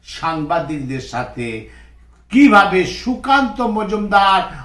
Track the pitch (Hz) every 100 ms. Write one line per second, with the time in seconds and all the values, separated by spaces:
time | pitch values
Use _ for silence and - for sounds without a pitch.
0 | - - 165 160 147 139 151 151 131 135
1 | - 123 123 - 117 110 110 - - -
2 | - _ _ 240 285 208 190 185 170 -
3 | 233 254 - 269 254 208 233 214 202 208
4 | 208 202 196 190 170 143